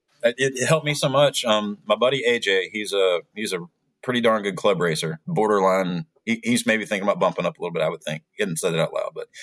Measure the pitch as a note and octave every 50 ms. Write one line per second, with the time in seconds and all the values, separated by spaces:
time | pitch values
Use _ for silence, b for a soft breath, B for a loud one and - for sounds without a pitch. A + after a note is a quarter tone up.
0 | _ _ _ _ - A#2 A#2+ - C3 C3+ C3+ B2 - - D#3+ D#3 D3 D3+ D3 C#3+
1 | - C#3+ C3 C#3 D3 C#3 - - - A#2 G#2+ G#2+ G#2 G#2 G#2 G2+ - G#2 G#2 A2
2 | A#2 B2+ C#3 C3+ A#2 A#2+ A#2+ A#2 - G2+ F#2+ F#2+ F#2 E2+ F#2 G#2+ G#2+ F#2+ G2 G2
3 | F#2+ F#2 F2+ F2 - _ - - A2+ G2 F#2+ F2+ E2+ F2 _ _ _ _ _ _
4 | - - B2+ A#2+ A#2 A2+ A2 G#2+ G2+ G2+ F#2 E2 - G#2+ G2 E2+ F2 E2+ D#2+ D#2
5 | - D#2+ D#2+ D#2+ _ - E2+ D#2 G#2+ G#2+ G#2+ G2+ F#2+ F#2+ F#2 F#2+ F#2+ F2+ F2+ E2+
6 | E2 - _ _ - A2 A2+ A2+ A2+ A2+ A#2+ A2+ - A#2+ A2 A2 G#2 - A2 G2
7 | F#2+ G#2 F#2+ F2+ F#2+ F#2 E2+ - F2 F2 E2 - E2+ F2 E2+ E2+ D#2 D#2+ F2 E2
8 | - D2+ D2+ D#2 - _ _ - G#2 G2 E2 D#2+ - F2+ E2 E2 D#2+ D#2+ - -
9 | D2+ - - - - - - B